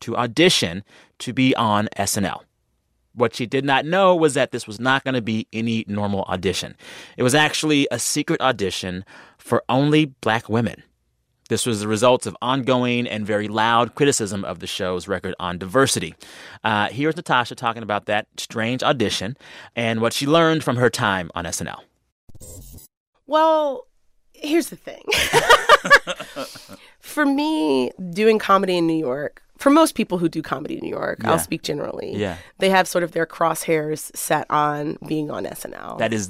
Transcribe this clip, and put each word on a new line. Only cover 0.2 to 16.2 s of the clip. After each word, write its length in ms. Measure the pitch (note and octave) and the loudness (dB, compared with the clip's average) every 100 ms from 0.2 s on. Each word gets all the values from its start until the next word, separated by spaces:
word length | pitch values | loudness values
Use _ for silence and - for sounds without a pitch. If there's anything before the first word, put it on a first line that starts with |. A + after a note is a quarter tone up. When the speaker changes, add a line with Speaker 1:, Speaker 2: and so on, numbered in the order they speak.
| B2 A#2 F3 - F2+ F2+ - - _ - | -2 4 4 4 0 -6 -12 -20 _ -14
Speaker 1:
to 120 | - | -6
be 240 | A#2+ C3 A#2+ | 0 2 2
on 320 | A2+ G#2 G#2+ - | 2 2 0 -4
S 220 | G2+ G#2+ | -4 -2
N 80 | F2 | -4
L. 180 | - - _ _ _ _ _ _ | -6 -14 _ _ _ _ _ _
What 200 | - A#2+ | -2 -2
she 120 | - A#2 | -2 -4
did 180 | C3+ | -2
not 220 | C#3 C3 D3 | 2 2 2
know 280 | F#3 F#3+ | 4 4
was 200 | F3 D#3 | 6 4
that 180 | C#3 B2+ | 4 0
this 160 | A#2+ - | -2 -10
was 100 | G2+ | -4
not 280 | B2+ C3+ C3 | 0 0 0
gonna 160 | B2+ | -2
be 260 | A2 A2 - | 0 -2 -4
any 320 | A2 A#2 A2+ G2+ | -4 -2 -2 -2
normal 360 | G2+ G#2 G2 | -4 -2 -2
audition. 520 | - F#2 F#2 F2 - - - - - - | -2 -2 -2 -2 -6 -12 -20 -20 -12 -2
It 80 | |
was 100 | B2 | 2
actually 540 | D3 D3+ - D#3 D3 C#3 | 4 2 0 2 2 2
a 80 | B2 | -2
secret 440 | - D3+ D3 D#3+ | -4 -2 -2 0
audition 640 | C3 A2 F#2+ - F#2 F#2 - - - _ | 0 0 -2 -4 -6 -8 -10 -18 -20 _
for 260 | - A#2+ - | -2 -2 2
only 360 | C3 D3 D#3 D3+ | 2 4 4 2
black 440 | - A2 A2+ - | -2 -2 -2 0
women. 320 | A2 A2 - _ _ _ _ _ _ - | -2 -2 -6 _ _ _ _ _ _ -4
This 180 | A2+ B2 | -2 -2
was 120 | G#2 | -2
the 80 | G#2+ | -2
result 380 | G#2+ B2 B2+ G#2+ | 2 4 4 0
of 100 | E2+ | -6
ongoing 640 | A#2+ C3+ B2 B2+ B2 A#2+ A#2+ | -4 -2 0 0 0 -2 -2
and 200 | G#2+ G#2+ | -4 -2
very 200 | G#2 G#2+ | -2 -2
loud 460 | G#2+ A2+ A#2 A#2+ | 0 2 4 2
criticism 500 | - C#3+ B2+ G2+ G2+ | 0 -2 0 -2 -6
of 140 | - F2 | -8 -10
the 60 | F#2 | -10
show's 420 | - F#2 F2+ G2 | -6 -4 -4 -4
record 280 | F#2 F#2 - | -6 -6 -6
on 200 | F2+ F2 | -6 -6
diversity. 560 | F#2+ B2 C3+ A2 E2 - | -2 2 2 0 -6 -12